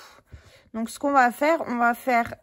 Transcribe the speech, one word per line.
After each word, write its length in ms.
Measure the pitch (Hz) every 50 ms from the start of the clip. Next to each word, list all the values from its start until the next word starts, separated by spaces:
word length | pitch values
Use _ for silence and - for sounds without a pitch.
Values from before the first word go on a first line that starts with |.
| - - - - _ _ - - - - - - _ _ -
Donc 160 | 220 233 -
ce 80 | - -
qu'on 140 | - 285
va 180 | 285 269 247 240
faire, 300 | 226 - 294 311 330 302 -
on 120 | - 247 240
va 160 | 240 233 240
faire 400 | - - 262 240 233 233 - - -